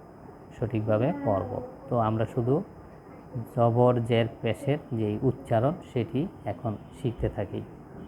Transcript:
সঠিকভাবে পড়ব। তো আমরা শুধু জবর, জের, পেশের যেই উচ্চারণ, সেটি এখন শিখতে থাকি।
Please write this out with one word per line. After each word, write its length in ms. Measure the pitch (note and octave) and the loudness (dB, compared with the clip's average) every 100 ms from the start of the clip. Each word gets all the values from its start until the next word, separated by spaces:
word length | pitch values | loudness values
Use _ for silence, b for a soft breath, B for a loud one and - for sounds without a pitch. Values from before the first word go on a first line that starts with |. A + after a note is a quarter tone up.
| - - - - - - | -16 -20 -20 -20 -18 -6
সঠিকভাবে 540 | A2 A2 A2 G#2+ C3 F#3+ - | -2 0 2 2 2 0 2
পড়ব। 360 | G2 G2 G2+ - - - | 2 0 -4 -8 -10 -2
তো 100 | B2 | 0
আমরা 260 | A2 A2 A2+ | 2 2 0
শুধু 380 | - A#2+ D3 G#3 - - - - - - A#2 A2+ - | 0 2 2 0 -12 -20 -20 -20 -20 -12 -10 -4 4
জবর, 440 | A#2 A2+ B2 A#2+ | 4 6 6 6
জের, 260 | A#2 A#2 A#2 - | 4 2 2 -2
পেশের 360 | A2+ G#2+ - D3+ - | -2 -2 0 -2 -2
যেই 260 | A2+ G#2+ G#2 | -2 0 2
উচ্চারণ, 520 | C3+ - - A2+ B2+ F3+ - | 0 0 0 2 2 0 -4
সেটি 340 | B2 A2 B2+ F3+ - G#2+ | -4 -2 -2 -4 -4 -8
এখন 300 | - A#2 G#2 - - | -4 -4 -6 -8 -6
শিখতে 280 | B2 A2+ A2 | -4 -2 -2
থাকি। 320 | - G2+ A2 A2 - - - | -2 -6 -6 -10 -14 -18 -16